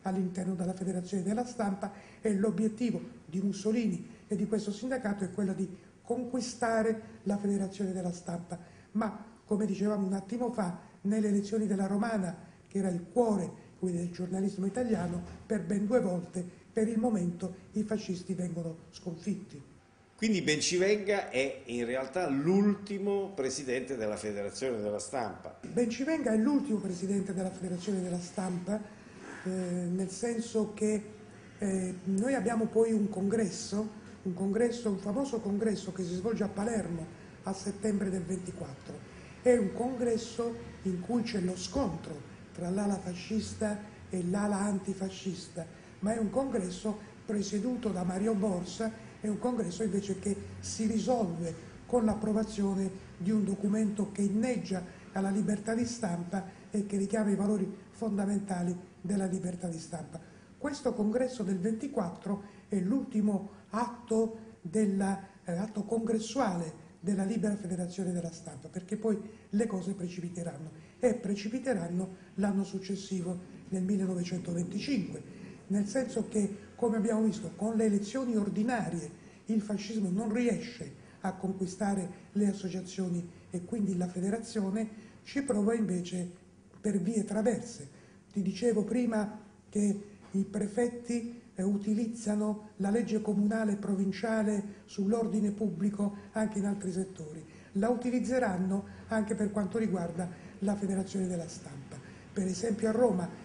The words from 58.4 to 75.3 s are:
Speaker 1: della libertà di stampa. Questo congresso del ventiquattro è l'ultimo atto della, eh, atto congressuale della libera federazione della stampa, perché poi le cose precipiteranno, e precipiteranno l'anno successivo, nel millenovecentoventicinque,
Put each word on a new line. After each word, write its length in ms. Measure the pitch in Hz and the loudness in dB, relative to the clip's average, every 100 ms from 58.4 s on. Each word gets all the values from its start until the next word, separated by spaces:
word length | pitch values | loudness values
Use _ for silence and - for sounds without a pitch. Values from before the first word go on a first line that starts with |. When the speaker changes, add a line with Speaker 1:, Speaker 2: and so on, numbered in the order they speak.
| - 180 175 175 - - | 0 0 0 -2 -6 -10
Speaker 1:
della 240 | 180 196 190 | 0 2 2
libertà 420 | 180 175 175 175 | 0 -2 -4 -4
di 100 | 160 | -4
stampa. 440 | - 156 156 160 - - - - | -6 -8 -8 -10 -14 -20 -20 -6
Questo 360 | 294 277 247 | -6 -2 -2
congresso 500 | 226 214 247 254 - | 2 2 2 0 0
del 160 | 190 190 | 0 0
ventiquattro 840 | 208 220 285 226 175 - 190 202 - - - | 0 -2 -2 -2 -2 -4 -4 -4 -4 -16 -2
è 100 | 196 | 0
l'ultimo 720 | 180 262 220 214 208 196 - - - | 2 2 2 2 4 2 -2 -12 -6
atto 680 | 214 233 - - 220 226 - - - | -2 -2 -4 0 2 2 0 -14 -12
della, 600 | 165 214 202 196 196 196 - - | -2 4 4 4 2 0 -4 -14
eh, 80 | - | -4
atto 320 | 170 220 208 | -2 -2 -4
congressuale 1040 | - 226 226 220 - 269 220 175 160 - - - | 0 0 2 0 0 0 2 2 -4 -8 -18 -8
della 240 | 175 196 190 | 0 2 2
libera 320 | 220 208 202 | 2 2 0
federazione 560 | 170 180 175 196 185 | -2 -2 -4 -2 -2
della 180 | 175 170 | 0 -4
stampa, 380 | - 165 143 160 | -8 -14 -12 -10
perché 260 | 185 - 214 | -10 -6 -2
poi 240 | 220 208 - - - | 2 0 -2 -14 -2
le 180 | 208 220 | 0 2
cose 280 | 185 175 196 | 0 -2 -4
precipiteranno, 760 | 175 - 170 175 170 143 156 - - - | -6 -6 -6 -6 -6 -8 -12 -14 -20 2
e 160 | 247 | 2
precipiteranno 1000 | - 196 202 220 254 269 202 170 180 190 - - - | 4 0 0 0 -2 0 0 0 0 -2 -6 -12 0
l'anno 280 | 202 196 | 2 2
successivo, 920 | 185 190 - 196 - 190 175 180 - - - | 0 -4 -4 -6 -2 -2 -2 -4 -8 -16 -4
nel 160 | 190 | -2
millenovecentoventicinque, 1600 | 185 202 185 180 175 180 - 170 175 208 285 247 - - - | 2 2 2 0 -2 -2 -2 -2 -2 -2 0 0 0 -6 -12